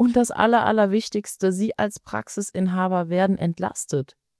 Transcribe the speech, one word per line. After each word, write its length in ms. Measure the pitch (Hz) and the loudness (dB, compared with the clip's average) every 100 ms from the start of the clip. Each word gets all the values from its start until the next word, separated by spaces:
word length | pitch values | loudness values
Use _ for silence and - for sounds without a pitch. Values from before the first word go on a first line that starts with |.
Und 140 | 240 240 | 2 4
das 160 | 240 | 2
Aller-, 320 | - 220 233 | 2 2 4
Allerwichtigste, 880 | 208 220 202 208 - 208 - - 190 | 4 4 4 2 -2 -6 -6 -2 -2
Sie 260 | 185 220 - | 0 -2 -2
als 220 | 208 - | -4 -6
Praxisinhaber 1080 | - 208 - - 202 - 185 180 185 185 165 | -10 -8 -8 -8 -8 -4 -2 0 0 -2 0
werden 300 | 180 196 196 | 2 2 2
entlastet. 800 | 170 165 185 - - 143 131 _ _ | -2 -2 -6 -8 -4 -4 -4 _ _